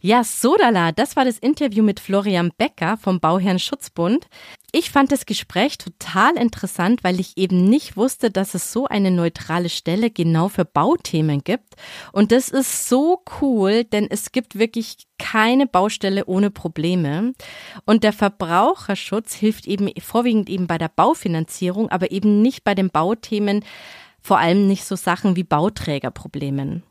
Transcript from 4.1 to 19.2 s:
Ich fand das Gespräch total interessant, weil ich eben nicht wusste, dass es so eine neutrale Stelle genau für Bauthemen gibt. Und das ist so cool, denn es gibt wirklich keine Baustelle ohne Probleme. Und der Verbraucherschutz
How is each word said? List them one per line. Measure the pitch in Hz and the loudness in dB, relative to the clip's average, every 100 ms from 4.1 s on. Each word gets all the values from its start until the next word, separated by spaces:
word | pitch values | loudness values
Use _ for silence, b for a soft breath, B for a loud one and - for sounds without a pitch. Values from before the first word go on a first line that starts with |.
| 254 - B B B - | 0 -2 B B B -4
Ich | - - | -4 0
fand | 285 269 | 2 2
das | 277 - | 0 -2
Gespräch | 196 - 180 254 - | -8 -4 -2 -2 -2
total | - - - 170 233 330 | -16 -16 -6 2 2 2
interessant, | 233 - 185 - 180 240 | -2 -2 -10 -2 0 0
weil | 185 180 | 0 -2
ich | 185 - | -4 -2
eben | 185 180 185 | 0 4 4
nicht | 269 - - | 4 0 -2
wusste, | 247 - 233 | -2 0 -2
dass | 196 196 | -2 -4
es | 180 - | -6 -6
so | 226 269 | -4 -2
eine | 208 196 | 0 2
neutrale | 180 170 - - 165 175 | 2 0 -4 -6 -4 -4
Stelle | - - 180 233 | -6 -4 0 -2
genau | 220 165 160 185 | 0 2 2 0
für | - | -2
Bauthemen | 170 - 175 349 - 160 156 143 | -2 2 2 0 0 0 0 0
gibt. | - 233 _ - B B B | -2 -6 _ -20 B B B
Und | - 208 | 0 4
das | 233 262 | 4 2
ist | 269 262 - - | -2 -2 -4 0
so | 254 311 359 - - | 2 2 0 -4 -4
cool, | 277 233 190 220 | 0 2 2 2
denn | 233 208 214 | 0 -2 -2
es | 208 - | -4 -4
gibt | - 240 196 | -6 -6 -2
wirklich | 226 233 220 - - _ | -2 -2 -10 -14 -20 _
keine | - 196 226 262 277 | -4 0 2 4 4
Baustelle | 180 202 - 196 196 - | 2 0 0 -2 -2 -2
ohne | 185 208 | 0 0
Probleme. | 202 170 165 165 180 151 151 233 262 B B B 196 - | -2 -10 -4 0 0 0 -2 -4 -6 B B B -12 2
Und | 220 | 2
der | 214 | 2
Verbraucherschutz | 208 202 202 175 175 233 381 - 196 - 208 | 2 -2 -2 0 2 2 0 -4 -8 -4 -6